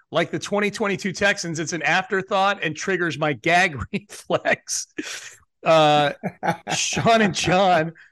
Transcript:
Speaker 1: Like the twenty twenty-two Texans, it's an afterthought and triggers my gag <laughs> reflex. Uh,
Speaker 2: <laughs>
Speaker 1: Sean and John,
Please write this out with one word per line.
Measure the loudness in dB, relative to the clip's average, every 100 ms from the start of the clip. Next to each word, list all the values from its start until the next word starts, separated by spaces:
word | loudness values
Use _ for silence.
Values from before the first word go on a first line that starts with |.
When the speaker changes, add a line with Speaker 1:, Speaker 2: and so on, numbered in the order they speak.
| _
Speaker 1:
Like | -2 -2
the | -4
twenty | -4 -2 -2
twenty-two | -2 -4 -2 -4
Texans, | -2 0 0 -4 -6
it's | -6
an | -4
afterthought | 0 0 0 -4 -2 0 0 0
and | -4 -6
triggers | -4 -2 -2 -2
my | -2
gag | -2 0 2 2 -2 -6
<laughs> |
reflex. | -8 -8 -18 -4 -2 0 -2 -2 -8 -8 -12 -12 -12 -14 -20 _ _
Uh, | 2 6 6 6 2 -2 -8 -6
Speaker 2:
<laughs> | -4 -4 -4 -4
Speaker 1:
Sean | -2 0 2 4
and | 4
John, | 0 2 4 4 4 0 -6 -20